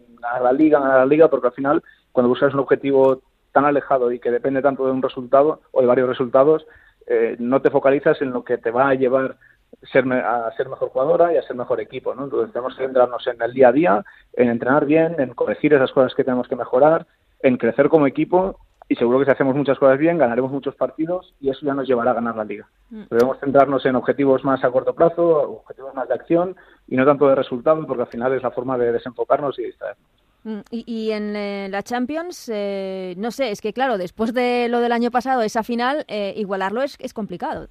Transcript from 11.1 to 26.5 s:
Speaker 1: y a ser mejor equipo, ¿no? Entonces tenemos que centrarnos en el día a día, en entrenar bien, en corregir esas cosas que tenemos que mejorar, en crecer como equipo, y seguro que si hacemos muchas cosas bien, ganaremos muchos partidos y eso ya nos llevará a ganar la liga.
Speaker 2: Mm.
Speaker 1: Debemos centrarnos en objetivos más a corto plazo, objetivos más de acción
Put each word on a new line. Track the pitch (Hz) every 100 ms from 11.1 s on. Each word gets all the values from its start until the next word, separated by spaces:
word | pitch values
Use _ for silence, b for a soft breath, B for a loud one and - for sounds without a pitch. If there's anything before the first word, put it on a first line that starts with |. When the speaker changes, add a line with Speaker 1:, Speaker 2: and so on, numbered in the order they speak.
| 170 170
Speaker 1:
y | 156
a |
ser | - 127
mejor | 120 117
equipo, | 104 131 -
¿no? | 107
Entonces | 139 117 113
tenemos | 117 127 131
que |
centrarnos | 131 131 123 120 -
en | 120
el | 117
día | 135 123
a |
día, | 131 175 202 196 b b
en | - 120
entrenar | 117 117 147 143
bien, | 156 165 165
en | 127
corregir | - - 104 151
esas | 147 127
cosas | - 127
que | -
tenemos | 131 127 123
que | 123
mejorar, | 117 127 147 165 170 _ _ _
en | 135 123
crecer | 117 113 143
como | 160 139
equipo, | 143 156 180 190 - _ _ _
y | 139
seguro | 120 127
que |
si | 139
hacemos | 127 139 135
muchas | 139 131
cosas | 135 135
bien, | 160 170
ganaremos | 123 117 131
muchos | 139 135
partidos | - 127 - 160 180 - _
y | 135
eso | 131
ya | 151
nos | 139 127
llevará | 123 120
a |
ganar | 117 117 113
la |
liga. | 104 104 - _ _
Speaker 2:
Mm. | 220 -
Speaker 1:
Debemos | 117 127 131
centrarnos | 139 139 135 135 139
en | 127
objetivos | 120 120 139 131
más | 139 131
a | 135
corto | 127 127
plazo, | 127 170 170 170 156 117 110
objetivos | - - 135
más | 135 120
de |
acción | - - 170 185